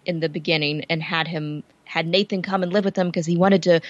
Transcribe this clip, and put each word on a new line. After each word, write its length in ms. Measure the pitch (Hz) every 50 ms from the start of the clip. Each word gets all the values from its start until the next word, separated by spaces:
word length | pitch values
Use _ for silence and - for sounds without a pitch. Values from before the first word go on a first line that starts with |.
| -
in 140 | 180 175 160
the 100 | 165 160
beginning 560 | 151 170 151 170 160 156 151 147 151 151 - -
and 120 | 165 160
had 260 | 160 170 175 165 156
him, 360 | 160 170 156 151 151 151 147 - _ _ _ _
had 200 | - - 165 165
Nathan 380 | 170 175 196 208 - 208 185 165
come 180 | 190 190 190
and 100 | 180 175
live 140 | 185 208 190
with 80 | 196 -
them 180 | 190 180 175
'cause 140 | 165 180 156
he 120 | 165 175
wanted 260 | 170 185 196 196 175 -
to 180 | 180 170 160 -